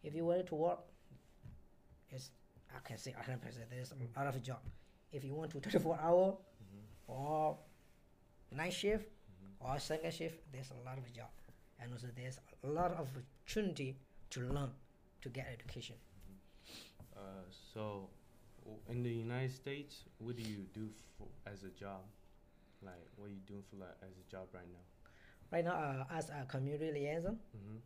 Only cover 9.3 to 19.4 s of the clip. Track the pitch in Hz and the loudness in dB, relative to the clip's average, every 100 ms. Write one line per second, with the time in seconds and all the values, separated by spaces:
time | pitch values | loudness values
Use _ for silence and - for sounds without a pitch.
9.3 | - - - 123 135 - 156 165 165 165 | -14 -14 -6 0 2 4 2 2 2 -2
10.3 | 165 147 131 131 127 123 131 120 120 110 | -2 -10 -8 -8 -8 -6 -6 -6 -8 -10
11.3 | - - - - - 120 120 123 123 127 | -12 -14 -16 -20 -10 -8 -6 -6 -4 -6
12.3 | 131 - - 139 156 175 165 135 131 127 | -6 -10 -6 0 4 4 4 -2 -4 -10
13.3 | - - 214 202 151 135 131 - - - | -14 0 2 4 2 -2 -2 -12 -14 -6
14.3 | 127 123 143 135 - - - - - 131 | -2 2 2 2 -2 -16 -20 -20 -12 -6
15.3 | 123 123 117 - 123 - - - - - | -4 -6 -6 -6 -6 -6 -10 -14 -14 -14
16.3 | - - - - - - - - 101 98 | -14 -16 -18 -14 -12 -14 -16 -14 -8 -6
17.3 | 98 92 98 - 110 107 101 95 - - | -6 -10 -14 -8 -4 -2 -2 -6 -14 -20
18.3 | - - - - 107 - 120 120 117 113 | -20 -20 -16 -12 -12 -4 0 2 2 2
19.3 | 123 | 2